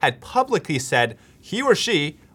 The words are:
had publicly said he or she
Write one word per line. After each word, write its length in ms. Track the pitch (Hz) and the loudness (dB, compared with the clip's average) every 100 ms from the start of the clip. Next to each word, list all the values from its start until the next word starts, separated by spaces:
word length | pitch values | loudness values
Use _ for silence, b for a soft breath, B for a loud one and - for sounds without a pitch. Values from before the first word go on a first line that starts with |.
had 220 | 139 - | -2 -2
publicly 560 | - 254 262 208 - 135 | -2 -2 0 -2 -2 -4
said 400 | - 127 117 110 b b | 0 0 0 -4 b b
he 220 | - 220 | -8 0
or 140 | 285 | 2
she 420 | 208 - 160 147 b b | 2 2 0 0 b b